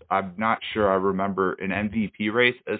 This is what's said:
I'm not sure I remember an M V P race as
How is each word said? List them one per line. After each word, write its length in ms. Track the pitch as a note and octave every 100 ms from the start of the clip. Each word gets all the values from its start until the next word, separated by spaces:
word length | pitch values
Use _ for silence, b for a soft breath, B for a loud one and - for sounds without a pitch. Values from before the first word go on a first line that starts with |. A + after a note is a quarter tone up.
| -
I'm 240 | F#2+ F#2+ F2+
not 280 | A2+ A2 -
sure 160 | A2 G2+
I 60 | F#2+
remember 580 | G2 F#2+ G2 F#2+ F#2
an 180 | - F#2+
M 180 | F#2+ G#2
V 180 | A2 G2
P 240 | - G#2+
race 280 | A2+ B2 B2
as 140 | -